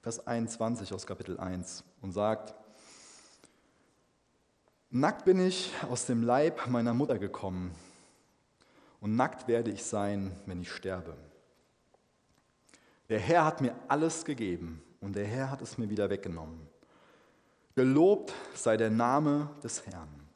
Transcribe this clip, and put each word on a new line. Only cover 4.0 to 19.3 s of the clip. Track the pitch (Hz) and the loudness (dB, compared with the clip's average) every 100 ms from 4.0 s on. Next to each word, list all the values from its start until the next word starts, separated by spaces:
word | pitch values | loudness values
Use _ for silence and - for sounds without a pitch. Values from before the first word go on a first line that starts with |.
| _ _ _ _ _ _ _ _ _ | _ _ _ _ _ _ _ _ _
„Nackt | 120 147 160 - | 2 2 4 6
bin | 185 | 6
ich | 185 180 - - 147 | 6 2 -4 -6 -4
aus | 123 - | -4 0
dem | 117 | 2
Leib | 117 123 156 165 - | 4 6 4 2 0
meiner | 120 117 | 2 2
Mutter | 117 147 117 | 2 2 0
gekommen, | 98 - 95 92 90 85 - - - _ _ _ _ _ _ _ - _ | -2 -4 -6 -4 -6 -8 -18 -20 -20 _ _ _ _ _ _ _ -20 _
und | 104 110 | -2 2
nackt | 131 - - | 2 0 0
werde | 117 113 | 2 2
ich | 101 | -4
sein, | - 107 101 101 98 87 - | -4 -2 -2 -2 -4 -8 -8
wenn | 90 | -8
ich | 87 | -8
sterbe. | - 95 92 85 78 - _ _ _ _ _ _ _ _ _ _ _ _ _ _ - _ _ _ | -8 -6 -6 -8 -14 -18 _ _ _ _ _ _ _ _ _ _ _ _ _ _ -20 _ _ _
Der | 110 | -2
Herr | 95 170 | 4 6
hat | 156 156 | 6 4
mir | 127 - - | -2 -2 0
alles | 143 160 156 | 2 2 -2
gegeben, | - 135 104 87 85 80 - _ | -6 -4 -2 -4 -6 -12 -16 _
und | 101 98 | -8 -4
der | 101 | -4
Herr | 120 135 | -4 -4
hat | 135 | -6
es | - - | -8 -6
mir | 110 | -4
wieder | 104 101 | 0 0
weggenommen. | 98 98 82 78 80 78 _ _ _ - _ _ _ _ _ _ | -2 -6 -8 -10 -14 -18 _ _ _ -20 _ _ _ _ _ _
Gelobt | - 127 135 175 202 - - - | 2 4 8 8 6 0 -10 -12
sei | - - 110 | -4 2 2
der | 113 | 4
Name | 110 120 135 151 | 4 4 4 4